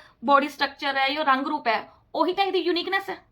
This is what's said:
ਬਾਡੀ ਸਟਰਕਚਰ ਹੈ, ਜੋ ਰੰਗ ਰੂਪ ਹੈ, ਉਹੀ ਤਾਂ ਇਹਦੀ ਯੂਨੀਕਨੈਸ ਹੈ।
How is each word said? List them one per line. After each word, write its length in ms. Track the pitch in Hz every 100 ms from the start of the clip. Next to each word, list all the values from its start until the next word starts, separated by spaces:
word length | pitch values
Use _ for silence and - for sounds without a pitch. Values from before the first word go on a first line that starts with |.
| - _ 233
ਬਾਡੀ 220 | 277 294
ਸਟਰਕਚਰ 500 | - 277 - 294 269
ਹੈ, 120 | 269
ਜੋ 140 | 294
ਰੰਗ 240 | 302 262 285
ਰੂਪ 200 | 302 247
ਹੈ, 240 | 214 - - _ -
ਉਹੀ 180 | 311
ਤਾਂ 120 | 359 392
ਇਹਦੀ 140 | 370
ਯੂਨੀਕਨੈਸ 500 | 330 339 349 381 392
ਹੈ। 80 | - -